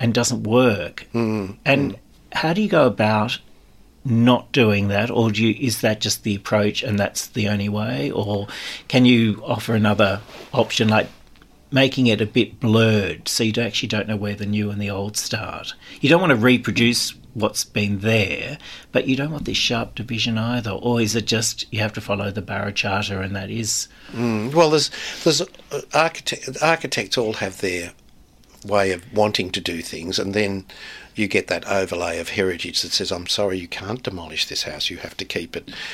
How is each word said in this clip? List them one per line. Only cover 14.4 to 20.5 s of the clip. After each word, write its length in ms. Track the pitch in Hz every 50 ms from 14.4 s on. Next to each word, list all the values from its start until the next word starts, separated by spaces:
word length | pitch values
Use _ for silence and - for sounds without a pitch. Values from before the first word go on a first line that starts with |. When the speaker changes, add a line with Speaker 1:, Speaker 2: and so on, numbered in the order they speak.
| 104
Speaker 1:
new 240 | 101 104 107 104 104
and 100 | 101 101 101
the 80 | 101
old 260 | 101 98 98 107 104
start? 580 | - - - - 104 - - 82 - - - - - - - - -
You 80 | - 147
don't 120 | 165 175
want 100 | 185 170
to 60 | 135
reproduce 800 | 107 110 123 127 120 120 - 104 110 117 117 120 - - - - - - - -
what's 300 | 113 107 - - - -
been 340 | - - 107 104 101 101 98
there, 580 | 98 110 110 110 101 87 76 - - - 147 - - - - - - - -
but 140 | - 127 135
you 60 | 131
don't 180 | 123 139 156 160
want 120 | 143 -
this 140 | - 95 -
sharp 360 | - - 120 117 113 - -
division 440 | - 107 - 117 110 113 120 113 110
either. 320 | 113 117